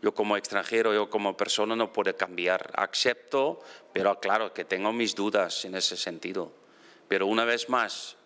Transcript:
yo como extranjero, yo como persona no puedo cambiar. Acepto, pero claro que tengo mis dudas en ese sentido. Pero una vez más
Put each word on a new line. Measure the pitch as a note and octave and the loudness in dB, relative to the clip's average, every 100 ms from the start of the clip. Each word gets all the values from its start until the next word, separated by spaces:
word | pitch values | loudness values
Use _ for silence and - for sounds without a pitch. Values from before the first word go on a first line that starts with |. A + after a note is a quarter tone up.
yo | G#2+ | 0
como | - G#2 G#2 | 0 0 0
extranjero, | - G2+ F#2+ A2+ A2+ | 0 -2 0 2 4
yo | G#2+ G#2 | 4 2
como | G#2+ G2+ F#2+ | 0 0 0
persona | G#2 - G#2+ A2+ | -2 0 0 2
no | A2 | 0
puedo | - F#2+ F2+ | 0 -2 0
cambiar. | F#2 F2 F2 F#2 - - | -4 -2 0 0 0 -2
Acepto, | G2 - B2+ A#2+ - C#3 C#3 E3+ - - - | -2 2 0 0 -2 0 0 -2 -12 -20 -8
pero | - F#2+ G2 | 0 2 2
claro | F#2+ G#2 G#2+ | 2 0 0
que | - E2+ | -6 -4
tengo | F#2 G#2 | 0 0
mis | A#2 A2+ - | 0 -2 0
dudas | G2+ G#2 F2+ - G2 | 0 2 0 -2 -6
en | F#2 | -2
ese | - F2+ | -2 -2
sentido. | - E2 F2 F#2 E2 - - - - - _ | -6 -6 -6 -6 -6 -10 -20 -20 -20 -20 _
Pero | F#2+ G2 | 0 2
una | A2 A#2 | 2 2
vez | A#2 A#2 | 0 0
más | B2+ A2 - - - | 0 0 -2 -10 -16